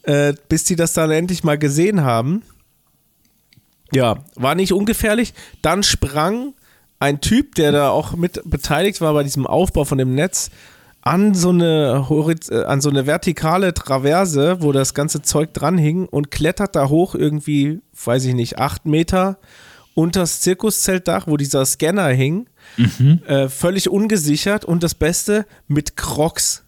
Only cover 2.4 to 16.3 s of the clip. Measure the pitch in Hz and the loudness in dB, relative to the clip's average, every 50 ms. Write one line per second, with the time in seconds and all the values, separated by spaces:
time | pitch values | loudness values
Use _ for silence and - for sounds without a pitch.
2.4 | - _ _ _ _ _ _ _ _ _ _ _ _ _ _ _ _ _ _ _ | -4 _ _ _ _ _ _ _ _ _ _ _ _ _ _ _ _ _ _ _
3.4 | _ _ _ - _ _ _ _ _ _ - 131 123 117 101 - - - _ - | _ _ _ -20 _ _ _ _ _ _ 0 2 2 2 0 -2 -6 -18 _ -2
4.4 | - 170 156 180 190 180 190 196 208 214 220 - 220 220 214 233 240 - - - | -2 0 0 0 0 0 0 0 0 0 0 0 0 0 2 0 0 -2 -6 -18
5.4 | - - - _ - 156 165 202 208 - - - - 135 139 151 156 180 214 240 | -20 -20 -14 _ 0 0 0 2 0 0 0 0 -2 -2 0 0 0 0 -2 -4
6.4 | 254 285 269 _ _ _ _ _ _ _ _ _ 139 143 143 143 - - 214 254 | -6 -8 -12 _ _ _ _ _ _ _ _ _ -2 -2 0 -2 0 2 2 2
7.4 | 294 - - - 156 147 147 147 143 135 101 156 156 - - 170 170 180 - - | 2 0 0 0 2 2 2 2 2 2 2 0 -2 -4 -4 -4 -4 -4 -4 -8
8.4 | - 170 160 143 - - 151 151 185 208 - - 170 156 151 147 143 143 - 139 | -6 -6 -6 -6 -2 -2 -2 0 0 -2 -2 -2 -2 0 0 0 0 -2 -2 -4
9.4 | 127 - - 147 185 - - - 143 - 143 131 131 127 127 135 160 190 - - | -2 0 2 2 0 2 0 -2 -2 0 0 0 0 0 0 0 -2 -2 -2 -6
10.4 | - - - - - - - _ _ _ _ _ _ 131 156 180 202 214 196 180 | -8 -8 -12 -20 -20 -20 -20 _ _ _ _ _ _ 0 2 2 2 2 2 2
11.4 | 170 180 180 175 170 165 160 156 147 131 117 139 135 131 156 156 151 160 165 160 | 2 2 4 4 4 2 2 2 2 2 0 0 0 0 0 0 2 0 -2 -4
12.4 | - - - 113 - - 139 139 139 147 139 139 127 139 151 175 - 196 151 - | -4 -4 -4 -2 0 0 0 0 0 0 0 0 0 0 -2 0 0 -2 -2 -2
13.4 | 160 160 170 190 196 180 165 - - - 135 135 135 139 156 180 196 180 151 135 | -2 0 0 2 0 0 -2 -2 -4 -2 -2 0 2 2 2 2 2 0 0 0
14.4 | 143 170 185 180 160 147 139 135 135 - - 147 143 151 - 151 - - - 151 | 2 2 0 0 0 2 2 2 0 0 -2 -2 -2 -2 -4 -4 -4 -2 0 0
15.4 | 151 156 - - 139 151 185 175 151 151 160 185 185 - - 139 147 - | -2 -2 -6 -4 -2 0 2 2 2 2 0 -2 -4 -4 -4 -4 -4 -4